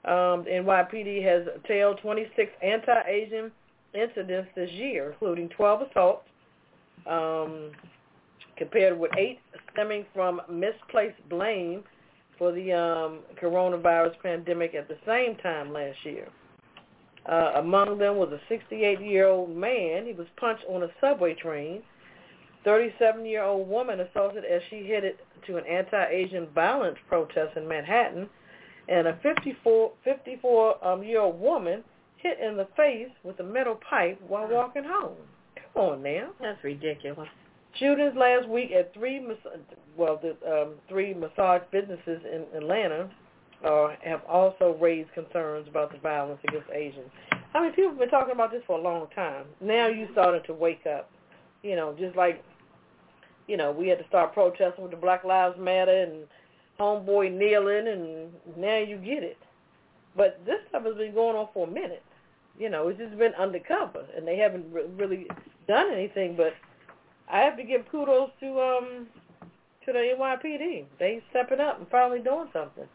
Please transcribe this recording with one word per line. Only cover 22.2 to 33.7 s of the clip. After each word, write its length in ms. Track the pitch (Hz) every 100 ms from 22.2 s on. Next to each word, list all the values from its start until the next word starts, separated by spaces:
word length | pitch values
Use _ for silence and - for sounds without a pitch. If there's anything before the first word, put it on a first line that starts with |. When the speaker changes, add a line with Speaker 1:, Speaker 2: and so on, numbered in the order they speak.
| - - - _ 202
Speaker 1:
Thirty-seven-year-old 1000 | 214 233 - 226 220 220 214 196 196 190
woman 320 | 214 247 190
assaulted 420 | 180 - 202 202 -
as 160 | 175 175
she 180 | 214 196
headed 300 | 214 190 - - - -
to 100 | 175
an 80 | -
anti-Asian 840 | 175 185 208 180 180 185 185 160
violence 500 | 151 180 277 190 147 -
protest 480 | 175 156 160 156 160
in 100 | 160
Manhattan. 640 | 156 151 226 233 175 202 _ - - - - -
And 180 | 175 165
a 100 | 170
fifty-four, 680 | 294 311 285 262 233 226 226 -
fifty-four, 840 | - 269 - 254 254 233 220 - 180
um, 180 | 185
year 180 | 208 226
old 180 | 196 170
woman 440 | 233 330 175 202 - _ _ _
hit 220 | 359 -
in 180 | 214 208
the 100 | 190 -
face 360 | 302 226 254 -
with 160 | 180 190
a 40 |
metal 360 | 180 240 254